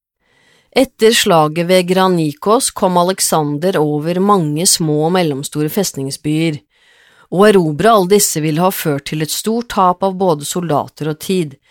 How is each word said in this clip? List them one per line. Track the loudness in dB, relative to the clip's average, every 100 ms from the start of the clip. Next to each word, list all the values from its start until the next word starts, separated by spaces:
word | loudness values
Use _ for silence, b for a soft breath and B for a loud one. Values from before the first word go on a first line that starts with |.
| _ _ _ _ _ _ _
Etter | 0 0 2 2
slaget | 4 2 4 2 0 2
ved | 2 2
Granikos | 2 2 2 -2 -2 0 0 0
kom | -2 0 2
Alexander | 0 0 0 0 -2 -2 -2 0
over | 0 -2 -2 0
mange | 2 2 2 -2 -2
små | 0 0 0 0
og | 0
mellomstore | 0 -4 -6 -6 -4
festningsbyer. | -2 -4 -6 -10 -8 -4 -2 -2 -4 b b b b b b b
Å | 2 4
erobre | 4 2 0 2
alle | 2 4 2
disse | 2 -2
ville | -2 0
ha | 0
ført | -2 -4 -4 -6
til | -6
et | -6
stort | -6 -4 -4 -4 0
tap | 0 0
av | -2 -2
både | 0 -2 -4
soldater | -6 -2 -2 -4 -8 -8
og | -6
tid. | -4 -2 -4 -8 b